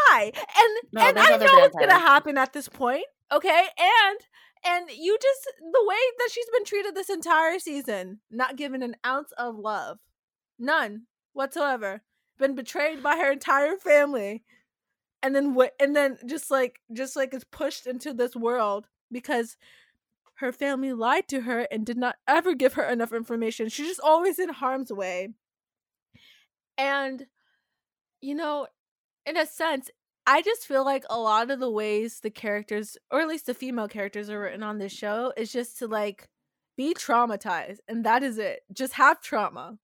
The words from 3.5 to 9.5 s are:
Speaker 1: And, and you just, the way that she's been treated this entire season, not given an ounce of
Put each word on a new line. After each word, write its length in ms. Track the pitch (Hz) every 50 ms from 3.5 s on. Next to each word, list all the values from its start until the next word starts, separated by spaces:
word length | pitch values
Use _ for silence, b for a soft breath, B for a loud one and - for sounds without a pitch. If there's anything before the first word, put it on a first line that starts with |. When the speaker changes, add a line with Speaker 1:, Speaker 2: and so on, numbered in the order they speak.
| 311 339 381 381 -
Speaker 1:
And, 420 | - 339 370 466 466 415 392 403 453 _ _ b b b b b b -
and 280 | 349 349 349 349 320
you 260 | 240 - 320 359 427 453
just, 260 | 466 554 539 539 - 554 - _
the 240 | 320 330 330 523 427
way 100 | 403 381 440 523 508 480 494
that 100 | 494 466
she's 180 | - 480 480 453
been 140 | 453 494 403
treated 280 | - 415 403 392 403 311
this 160 | 381 381 -
entire 480 | 392 330 - 339 330 311 320 320 349
season, 600 | 370 - 339 285 285 262 226 208 190 185 185 208 214 _ _
not 280 | 220 233 262 254 269
given 260 | 254 294 277 262 262 254
an 120 | 240 233 - -
ounce 260 | 247 262 277 302 - -
of 180 | - 240 240